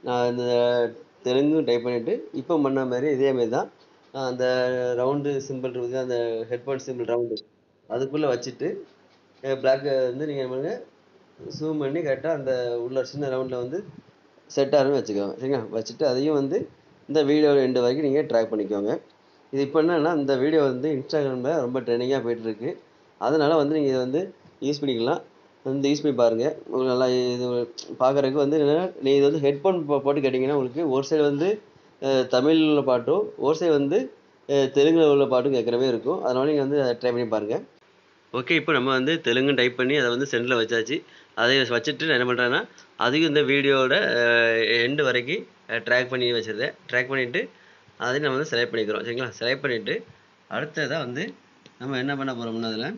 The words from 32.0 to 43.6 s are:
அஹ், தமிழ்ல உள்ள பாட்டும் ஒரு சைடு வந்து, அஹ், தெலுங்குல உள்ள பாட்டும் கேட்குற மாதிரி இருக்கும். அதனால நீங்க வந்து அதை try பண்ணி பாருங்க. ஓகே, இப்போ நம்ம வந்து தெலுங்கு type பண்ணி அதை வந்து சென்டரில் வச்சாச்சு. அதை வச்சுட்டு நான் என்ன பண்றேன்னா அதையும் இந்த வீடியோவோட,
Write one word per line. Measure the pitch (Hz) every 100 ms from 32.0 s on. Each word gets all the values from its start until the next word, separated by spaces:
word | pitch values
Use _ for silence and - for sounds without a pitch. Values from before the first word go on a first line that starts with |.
அஹ், | 135 135 123
தமிழ்ல | 127 139 160 156
உள்ள | 147
பாட்டும் | 131 123 117 175 214 -
ஒரு | 135 156
சைடு | 170
வந்து, | 147 139 190 262 - _ _ -
அஹ், | 139 135
தெலுங்குல | 139 143 165 151
உள்ள | 143 135
பாட்டும் | 127 131
கேட்குற | 131 113
மாதிரி | 120 131
இருக்கும். | 117 120 185
அதனால | - 127 143
நீங்க | 147
வந்து | 135 147
அதை | 131
try | 120 127
பண்ணி | 120 117
பாருங்க. | 107 104 143 254 _ _ _ _ _ _
ஓகே, | 120 127
இப்போ | 160 156
நம்ம | 143 131
வந்து | 127 131 160
தெலுங்கு | - 117 135
type | 135 123 123
பண்ணி | 127 147
அதை | 123
வந்து | 120 139
சென்டரில் | 120 120 123
வச்சாச்சு. | 113 117 110 156 - - -
அதை | - 117 135 120
வச்சுட்டு | 120 151 135 156
நான் | 131
என்ன | 123
பண்றேன்னா | 123 123 143 247 - - _
அதையும் | 120 143 160
இந்த | 147
வீடியோவோட, | 131 139